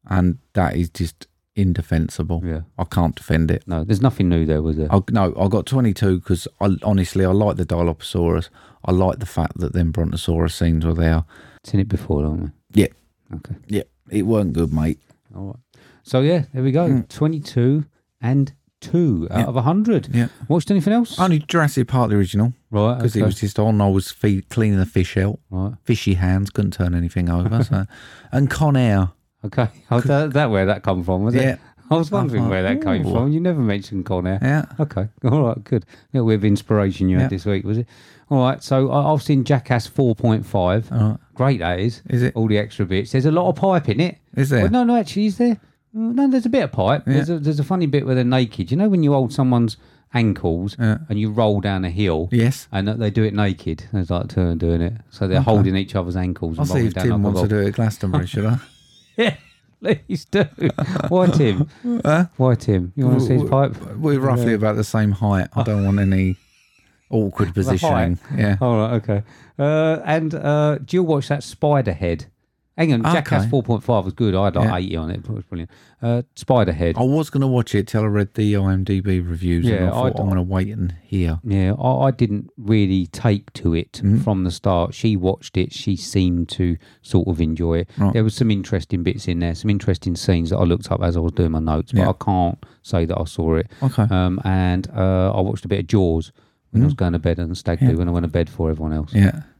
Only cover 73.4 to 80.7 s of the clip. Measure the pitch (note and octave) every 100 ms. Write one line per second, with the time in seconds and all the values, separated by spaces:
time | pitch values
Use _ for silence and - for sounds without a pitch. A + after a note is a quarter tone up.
73.4 | G#2+ C3+ A#2+ A2 - A2 F#2 - A2 F#2
74.4 | G2+ E2+ G#2+ F2+ F#2 E2+ D#2+ F#2 - G#2+
75.4 | - F2 E2 _ _ _ A#2 A#2+ B2+ -
76.4 | - B2+ F#2 D#2 E2+ E2 B2+ D3+ D3+ C#3+
77.4 | C3+ B2 A2+ G#2 G2+ A2 G#2+ G#2 G2 -
78.4 | G#2+ G2+ F#2+ F#2+ F#2 G2 G2 F2+ F2 E2+
79.4 | F2+ E2+ A#2+ G#2 F2+ - C3 C3+ G2+ F#2
80.4 | F2+ F#2+ F#2+